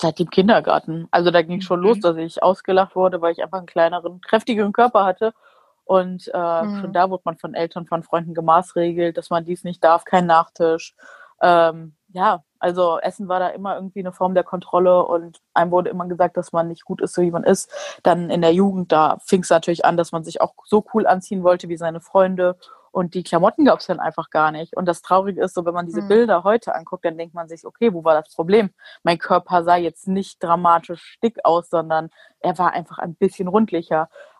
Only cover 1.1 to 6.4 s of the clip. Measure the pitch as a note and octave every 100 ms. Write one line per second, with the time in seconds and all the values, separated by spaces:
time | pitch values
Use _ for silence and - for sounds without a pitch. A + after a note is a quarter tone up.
1.1 | F3 F3 E3+ E3 F3 F#3 F3+ F#3+ A3 F3+
2.1 | D#3+ E3 - F3 F#3 - F#3+ F#3+ F#3 F#3
3.1 | F3+ E3+ E3+ E3 F#3 F3 - E3 F3 E3+
4.1 | F3+ - A3 - G#3+ G3+ G#3 A#3+ G#3+ G3
5.1 | F#3 A3 - _ _ _ _ - F#3 F#3
6.1 | F#3 - F3+